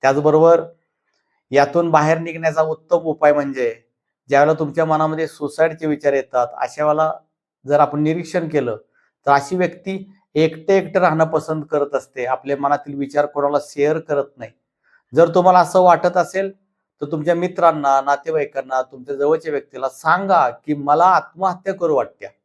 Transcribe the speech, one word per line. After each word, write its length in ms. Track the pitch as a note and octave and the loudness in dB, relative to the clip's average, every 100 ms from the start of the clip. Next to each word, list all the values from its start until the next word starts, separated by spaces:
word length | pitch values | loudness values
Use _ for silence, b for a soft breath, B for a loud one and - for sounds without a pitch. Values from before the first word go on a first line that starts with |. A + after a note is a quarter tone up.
त्याचबरोबर 600 | C3+ C#3 D3+ D3+ E3 E3+ - _ _ _ _ _ _ _ _ | 2 2 2 4 6 4 2 _ _ _ _ _ _ _ _
यातून 400 | C3+ C#3+ E3+ E3+ | 0 2 0 2
बाहेर 280 | D#3+ D3+ E3 | 2 2 0
निघण्याचा 440 | E3 E3 E3 D#3 | -2 -6 -4 -2
उत्तम 340 | D#3+ D#3+ _ E3+ | -2 -4 _ -2
उपाय 360 | D#3+ D#3 D3+ | -2 0 2
म्हणजे 500 | D3 C#3 C3 A#2+ A#2 _ _ _ _ _ | 2 -2 -4 -4 -6 _ _ _ _ _
ज्यावेळेला 300 | C#3 D3 D#3 | 2 2 2
तुमच्या 260 | D3+ D#3 | -2 -2
मनामध्ये 420 | D#3+ D#3 D#3 D#3+ D#3+ | -2 0 -2 -2 -8
सुसाईडचे 600 | - D3 D3 E3 D#3+ D#3+ | -6 -10 -2 -2 -2 -6
विचार 260 | D3 D3 | -2 0
येतात, 340 | C#3 C3 B2+ A#2+ | -2 -2 -2 -4
अशा 320 | - B2+ - | -4 -8 -4
वेळेला 280 | D3+ D3+ D#3 - _ _ _ _ | -2 0 -2 -4 _ _ _ _
जर 160 | C3 C#3+ | -2 2
आपण 220 | D3 D3 | 2 0
निरीक्षण 460 | D3+ E3 E3+ F3+ E3 | -2 -2 -4 -6 -2
केलं 280 | D#3 A#2+ G#2+ _ _ _ _ - | -2 -2 -8 _ _ _ _ 2
तर 60 | |
अशी 240 | C#3+ C#3 F#3 | 2 2 -2
व्यक्ती 560 | F3+ F3+ - F#3+ - b b | -2 -4 -10 -10 -10 b b
एकटे 420 | D3+ D#3+ D#3+ - F#3+ | 0 0 -2 0 2
एकटं 240 | D#3+ F#3 | 2 0
राहणं 240 | F3 D#3 | 0 2
पसंत 380 | D#3+ D#3+ D#3 D#3 D3 | 0 0 -4 -8 -4
करत 240 | D3+ C#3+ | -4 -2
असते, 320 | C#3+ - - B2 | -4 -6 -8 -4
आपल्या 300 | C3 C3 C#3 | -4 -4 -4
मनातील 420 | C#3+ C#3+ D3 C#3 | -2 -2 -4 -10
विचार 280 | C#3 D3 D3 | -4 -2 -2
कोणाला 320 | C#3+ C#3+ D3 | -2 -2 -2
शेअर 360 | D3 - C#3+ D#3+ | -4 -2 0 0
करत 380 | D#3+ D3 C#3+ _ | -4 -4 -4 _
नाही. 140 | A2+ _ _ _ _ _ _ | -20 _ _ _ _ _ _
जर 220 | B2+ E3+ | 2 4
तुम्हाला 240 | E3 F3+ F3+ | 4 6 6
असं 240 | E3 F#3+ | 4 4
वाटत 340 | F3+ E3 F3 F3+ | 4 4 2 0
असेल 360 | F3 F#3+ G3 G3 _ _ _ _ | -2 -4 -6 -8 _ _ _ _
तर 60 | D3 | -8
तुमच्या 220 | D#3+ D3+ | -6 -2
मित्रांना, 680 | E3+ F3+ F#3 E3+ D#3 C#3+ C3+ | -2 -2 2 0 2 0 0
नातेवाईकांना, 840 | C#3 C#3+ D#3+ D#3+ C#3+ C3+ C3 C3 | 0 -2 -2 -4 -4 -6 -6 -6
तुमच्या 340 | C3 C3 B2+ C3+ | -6 -12 -12 -2
जवळच्या 360 | C#3+ D#3+ D#3+ | 0 0 -2
व्यक्तीला 360 | C#3+ - B2+ C3 | -8 -8 -10 -10
सांगा 600 | - D#3 F3 G3 F3+ C3 | -6 -2 -2 2 2 2
की 240 | A#2+ - | -2 -6
मला 300 | D3 C#3+ D3+ | -6 0 2
आत्महत्या 680 | F3+ F3 - D#3+ F#3+ F3+ G3 | 4 2 -2 -6 -6 -4 -8
करू 220 | F#3 E3+ C#3+ | -4 0 0
वाटत्या. 340 | A2+ _ G2 _ | -2 _ -18 _